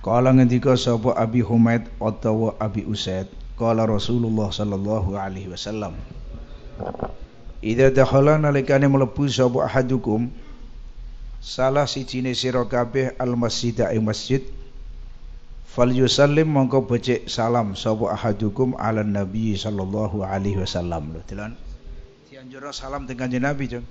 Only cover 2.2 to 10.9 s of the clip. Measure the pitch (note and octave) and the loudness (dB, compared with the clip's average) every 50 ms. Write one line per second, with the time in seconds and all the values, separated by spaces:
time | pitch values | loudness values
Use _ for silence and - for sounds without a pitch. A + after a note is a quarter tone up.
2.2 | - A2+ A2 A2 A2+ A2 - - G#2+ G#2+ F#2+ G#2+ - - G#2+ G2+ - - F#2 F#2 | 0 0 2 2 0 0 -2 -2 -4 -2 -2 -4 -4 -4 -6 -4 -4 -4 -4 -4
3.2 | F#2+ F#2+ - - - - - - A#2+ A2+ A#2 A2 A2+ A2 A2 G2+ G2+ - A#2+ B2 | -6 -8 -12 -16 -14 -14 -8 -2 0 2 2 4 2 2 2 0 0 2 0 0
4.2 | A#2 A2+ A2 A2 G#2+ G2+ G2+ - G#2 G#2 G2+ F#2+ G2 G2+ G#2+ A2 G2 F#2+ G2 G2+ | 2 0 0 0 0 -2 -2 -2 -2 -2 -2 -2 -2 -2 0 0 0 -2 -2 -4
5.2 | F#2+ G2 F#2+ F#2+ F#2+ F#2 F2+ F2 - G2+ G#2+ A2 G#2 F#2 D#2+ - - - - - | -6 -6 -8 -8 -10 -10 -10 -10 -8 -8 -6 -6 -6 -6 -8 -10 -12 -14 -14 -14
6.2 | - - - - - - - - - - - - - - - - - - - - | -14 -14 -12 -14 -14 -14 -16 -16 -16 -16 -12 -10 -10 -10 -8 -8 -8 -8 -8 -10
7.2 | - - - - - - - - - G#2+ A2+ A#2+ C3 C3+ C3 C3+ C3 G#2+ B2+ C3+ | -14 -16 -16 -18 -16 -14 -14 -6 -2 -2 2 6 6 6 6 6 4 6 6 6
8.2 | C#3 D3 D3+ D#3 D3+ D3 C#3+ C#3 C3 C3 C#3+ C3+ C#3 C#3 C#3 C3+ C3+ A#2+ - - | 6 6 6 4 4 2 2 2 2 4 4 4 6 6 6 4 4 2 0 0
9.2 | C#3+ C#3+ A#2+ B2 C3 B2 A#2+ C3 D3 - - C3+ B2+ B2 C3 B2+ A#2 A#2 G#2 A2 | 0 0 2 4 2 4 4 2 0 2 2 0 2 2 0 0 2 0 0 0
10.2 | A#2+ B2 - - - - - - - - - - - - | 0 -2 -4 -10 -14 -16 -16 -16 -16 -16 -14 -14 -14 -14